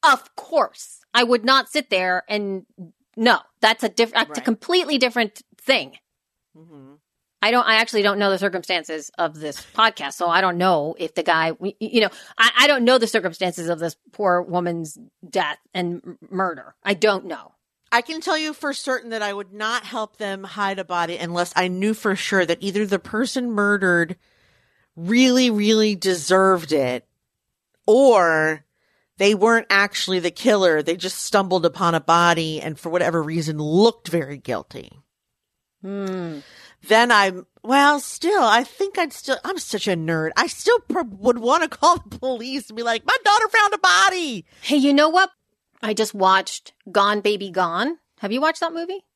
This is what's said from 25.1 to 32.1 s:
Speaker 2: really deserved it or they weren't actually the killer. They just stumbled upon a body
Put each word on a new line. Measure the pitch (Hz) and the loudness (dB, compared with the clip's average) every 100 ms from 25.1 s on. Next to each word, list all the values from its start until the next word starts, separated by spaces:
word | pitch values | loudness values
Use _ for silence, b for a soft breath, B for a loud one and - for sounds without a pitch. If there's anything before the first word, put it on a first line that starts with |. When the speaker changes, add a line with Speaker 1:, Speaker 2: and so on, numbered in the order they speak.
| 233 262 247 247 | 4 4 4 2
Speaker 2:
really | 208 208 220 214 196 | 2 2 2 2 0
deserved | 190 180 143 190 190 185 156 | -2 -2 2 4 4 2 0
it | 151 127 123 _ _ _ _ _ _ _ _ - | 0 0 -4 _ _ _ _ _ _ _ _ 2
or | 220 269 214 170 160 156 156 _ _ _ _ _ _ | 6 6 6 4 2 0 -4 _ _ _ _ _ _
they | 196 214 | 2 4
weren't | 214 226 - | 4 2 2
actually | 196 202 - - 185 | 0 0 -4 -4 -2
the | 170 | -2
killer. | - - 214 185 156 | -2 0 4 4 2
They | 151 175 | 0 -4
just | 180 - | -6 -8
stumbled | - 208 190 185 165 | -2 0 2 0 0
upon | 143 175 165 | 0 0 0
a | |
body | - | 2